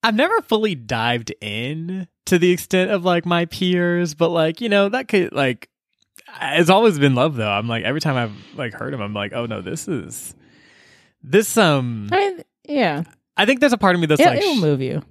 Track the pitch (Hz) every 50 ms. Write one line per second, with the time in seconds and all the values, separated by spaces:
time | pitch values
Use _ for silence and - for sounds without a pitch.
0 | - 226 220 214 277 359 440 453 - - 226 214 220 214 185 135 117 104 123 113
1 | 110 120 120 120 117 - - _ - 107 104 110 117 127 151 160 165 170 185 190
2 | 185 - _ _ _ - 185 175 165 180 180 175 - - - 185 185 185 214 190
3 | 170 185 180 170 165 180 175 170 170 165 - - 185 180 180 175 175 175 175 175
4 | 175 170 151 147 170 165 175 170 160 160 165 - 240 233 202 202 202 202 202 254
5 | - - - 196 180 - - - 139 131 127 - - _ _ _ _ _ _ _
6 | _ _ _ - - - - - - 131 143 160 175 156 190 196 226 226 185 147
7 | 139 143 131 120 131 160 147 120 107 104 101 101 107 117 117 113 95 107 135 156
8 | - 160 135 127 120 110 104 - 98 - - 151 139 117 107 - - 127 147 127
9 | 104 101 107 104 101 104 - 120 120 117 110 101 92 95 - 160 - - 180 127
10 | 87 - - - - - - _ _ _ _ _ _ _ _ _ _ _ _ _
11 | _ _ _ _ - 139 131 202 226 - - 226 214 165 151 139 127 123 120 110
12 | 104 101 349 381 403 403 370 339 - _ _ _ _ - 294 285 233 175 151 143
13 | 170 - _ _ _ _ _ - 196 208 277 247 277 285 247 220 - 196 180 175
14 | 170 156 151 - 294 349 - - 403 392 311 240 180 151 147 131 135 127 123 -
15 | - _